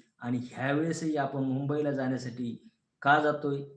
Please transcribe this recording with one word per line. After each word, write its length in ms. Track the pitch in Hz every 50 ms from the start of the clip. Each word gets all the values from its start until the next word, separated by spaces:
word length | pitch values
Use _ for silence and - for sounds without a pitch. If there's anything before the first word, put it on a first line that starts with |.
| - _ _ _
आणि 200 | 127 120 127 120 - -
ह्यावेळेसही 680 | - 120 131 139 143 151 165 165 151 - 160 156 151
आपण 260 | 147 135 135 143 135 135
मुंबईला 480 | 131 131 135 143 139 147 151 147 143
जाण्यासाठी 800 | 131 135 131 127 131 120 120 123 113 127 123 117 - - - - - _ _ _ _ _
का 180 | - 139 147 151
जातोय 440 | 151 151 147 - - 143 139 139 139 - -